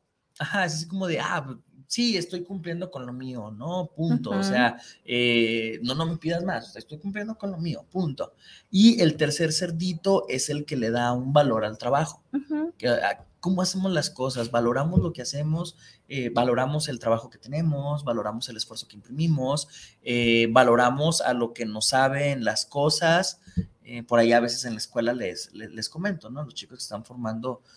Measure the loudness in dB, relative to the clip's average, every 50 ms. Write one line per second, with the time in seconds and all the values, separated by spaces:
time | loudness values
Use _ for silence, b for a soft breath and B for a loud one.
0 | _ _ _ _ _ _ -10 -8 -6 -2 0 0 0 0 -2 -4 -6 -6 -4 -4
1 | -2 0 0 0 0 -2 -2 -4 -4 -6 -12 -14 _ _ _ -20 -12 -6 -2 0
2 | 2 2 2 0 -2 -4 -6 -8 -8 -8 -10 -8 -6 -6 -6 -6 -6 -8 -8 -10
3 | -10 -10 -10 -8 -8 -8 -8 -8 -10 -10 -10 -10 -8 -6 -4 -4 -4 -6 -4 -2
4 | 0 2 2 0 0 0 -2 0 0 2 2 2 2 2 B B B B B B
5 | _ -2 0 2 4 4 4 4 4 2 0 -2 -2 -4 -6 -6 -4 -4 -2 -2
6 | -2 -2 -4 -4 -4 -4 -2 -2 -2 -4 -4 -6 -8 -12 -16 -18 -16 -16 -14 -12
7 | -10 -8 -8 -8 -8 -8 -8 -8 -8 -8 -6 -4 -4 -4 -4 -6 -8 _ -4 -2
8 | -2 -2 -2 -6 -8 -10 b b b b b b b _ 6 8 8 8 8 8
9 | 6 4 4 4 0 0 0 0 0 0 0 -2 -4 -4 -4 -4 -4 -4 -4 -2
10 | 2 2 2 2 2 0 -2 -2 -2 -2 -4 -4 -4 -4 -4 -2 0 0 0 0
11 | 0 0 0 -2 0 4 4 6 6 6 4 0 0 -2 -4 -6 -2 0 0 0
12 | 0 -2 -6 -12 _ _ -6 -6 -4 -4 -4 -4 -4 -6 -6 -4 0 0 2 2
13 | 0 -2 -4 -6 -10 -20 _ _ -4 -2 0 0 0 -2 -2 -2 0 0 0 0
14 | -2 -2 -4 -4 -4 -4 -2 -4 -4 0 0 2 2 2 2 2 0 2 2 2
15 | 2 2 -2 -6 -8 -6 -6 -4 -2 -2 -2 -2 -4 -6 b b b b b b
16 | _ -8 -6 -4 -4 -2 0 2 2 2 2 2 2 0 0 -2 -2 -4 -6 -4
17 | 0 0 0 0 0 -6 -18 -20 -14 -8 -4 -2 0 0 0 -2 -2 -4 -4 -4
18 | -2 -2 -2 -2 -4 -4 -6 -6 -8 -8 -8 -10 -10 -10 -12 -14 -16 -16 -18 -20
19 | -18 -8 -4 0 2 2 2 2 0 0 -2 -2 b b b b b b b b
20 | -4 -2 0 2 4 6 6 6 6 6 6 8 8 8 8 6 6 4 4 2
21 | 2 2 2 2 0 0 0 0 0 -2 -2 -6 -6 -6 -4 -2 0 2 2 4
22 | 2 2 2 0 0 0 0 0 -2 -2 -2 -2 -4 -4 -2 0 2 2 2 2
23 | 4 4 4 4 2 0 -6 B B B B B B B -8 _ _ -14 -12 -12
24 | -2 2 4 6 6 6 6 6 4 2 0 -4 -6 -6 -6 -6 -8 -6 -4 -2
25 | 0 0 0 -2 -4 -6 -6 -8 -12 -14 -14 -14 -14 -12 -10 -10 -10 -8 -8 -6
26 | -6 -6 -6 -6 -10 -12 -12 -12 -12 -12 -12 -14 -16 -16 -14 -14 -12 -10 -10 -12
27 | -12 -12 -10 -8 -6 -6 -6 -6 -6 -6 -8 -8 _ _ _